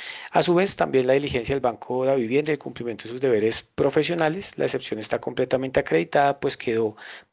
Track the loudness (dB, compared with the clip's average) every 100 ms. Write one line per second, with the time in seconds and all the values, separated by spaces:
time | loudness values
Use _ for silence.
0 | -14 -14 -4 0 4 4 2 0 2 4
1 | 4 4 2 -2 -2 -2 -2 -4 -4 -2
2 | 2 2 2 0 0 -2 -6 -8 -8 -8
3 | -10 -2 2 4 2 0 -4 0 2 2
4 | 2 2 0 -2 -6 -4 -2 -2 -6 -6
5 | -4 -4 -4 -4 0 0 0 0 2 0
6 | 2 2 2 2 -2 -4 -2 0 0 -4
7 | -16 -20 -4